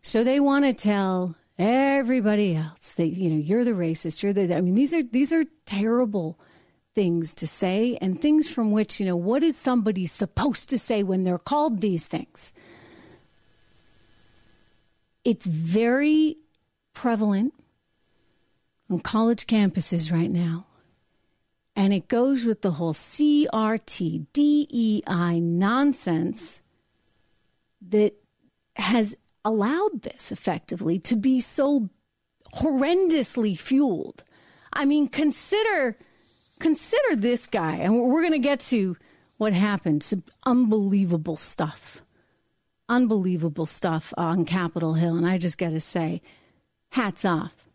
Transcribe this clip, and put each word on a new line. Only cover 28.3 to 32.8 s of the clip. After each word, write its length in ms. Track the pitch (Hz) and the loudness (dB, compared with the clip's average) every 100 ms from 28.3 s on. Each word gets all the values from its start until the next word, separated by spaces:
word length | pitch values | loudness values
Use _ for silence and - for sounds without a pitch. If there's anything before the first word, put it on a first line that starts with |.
| _ _ _ _ - | _ _ _ _ -6
has 380 | 190 233 208 - _ _ | 0 2 0 -4 _ _
allowed 580 | 214 220 202 311 415 311 | -4 0 0 0 -2 -4
this 300 | - - - | -12 -14 -14
effectively 640 | 190 - 160 - 175 160 175 | -8 -4 -6 -6 -6 -2 -2
to 160 | - 226 | 0 0
be 240 | 240 262 | 2 2
so 500 | - - 277 285 208 _ _ _ _ _ - | 0 0 2 2 0 _ _ _ _ _ -18
horrendously 1040 | - 302 269 | -4 0 0